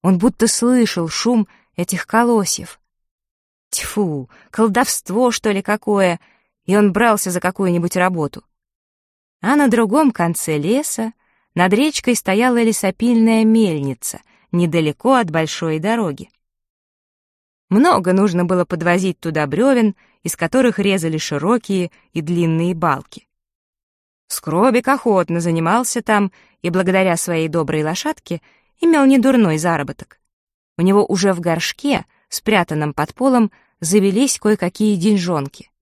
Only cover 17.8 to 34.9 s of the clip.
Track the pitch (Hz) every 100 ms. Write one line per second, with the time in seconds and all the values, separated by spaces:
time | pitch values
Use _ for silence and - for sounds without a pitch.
17.8 | 320 262 180 185 202 175 175 180 175 175
18.8 | 170 175 185 175 165 156 147 175 262 254
19.8 | 220 190 _ _ - - 165 262 247 208
20.8 | 196 190 160 160 - 143 165 240 - 190
21.8 | 175 _ _ 165 156 175 165 160 175 175
22.8 | 165 135 - - _ _ _ _ _ _
23.8 | _ _ _ _ _ - - 160 214 220
24.8 | 247 269 247 190 165 170 170 165 165 220
25.8 | 254 240 220 214 196 _ _ _ 175 175
26.8 | 185 190 190 165 - 165 160 165 151 156
27.8 | 151 180 294 311 - 170 _ _ _ _
28.8 | 339 320 269 269 262 262 196 156 170 165
29.8 | 139 - - _ _ _ _ _ _ -
30.8 | 175 196 202 190 196 175 175 165 - -
31.8 | 285 247 - _ _ - - 220 175 151
32.8 | 151 143 156 - 269 247 214 _ _ _
33.8 | 160 208 196 190 269 - 214 208 180 -
34.8 | 214